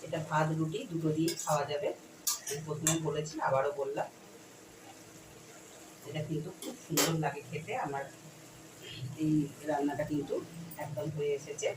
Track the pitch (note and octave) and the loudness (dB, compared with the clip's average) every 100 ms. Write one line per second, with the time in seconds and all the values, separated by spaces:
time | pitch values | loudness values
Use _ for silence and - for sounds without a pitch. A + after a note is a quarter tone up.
0 | E3 D#3+ D#3 D#3 D#3 D#3+ D#3+ C#3+ - E3 | -2 -2 2 4 6 4 2 0 -2 2
1 | D#3 D#3 E3 - - D3+ - C#3+ - - | 4 6 4 2 2 2 4 0 0 -2
2 | - - - - - - D#3 D3+ D#3+ E3 | -10 -4 -2 -2 -2 -4 -2 2 4 4
3 | D3+ D3 D#3 - A#2+ C3+ C#3+ C#3 C#3 D3 | 2 0 -2 0 4 4 4 0 -2 0
4 | - - - - - - - - - - | -4 -6 -18 -18 -18 -18 -18 -18 -16 -16
5 | - - - - - - - - - - | -16 -18 -18 -18 -16 -18 -18 -18 -18 -14
6 | - D3+ - D3+ D#3 - - - - D3 | -6 -4 0 -2 -2 -6 -8 -8 0 4
7 | D#3+ D#3+ D#3 C#3+ B2 - - G#3+ - C#3 | 6 4 2 0 -6 -6 -2 -2 0 -2
8 | C#3 - - - - - - - - - | -4 -10 -16 -16 -18 -16 -16 -14 -12 -8
9 | - D#3 D#3 D#3 C#3 - D3+ C#3+ C#3+ - | -6 2 6 6 4 -2 0 4 4 2
10 | D3+ D3 - - - - - - D3+ D3+ | 2 2 2 0 -2 -10 -10 -6 -4 -2
11 | D3+ D3+ D3 C#3 D3 C#3+ G#3+ | -2 2 2 2 -2 0 0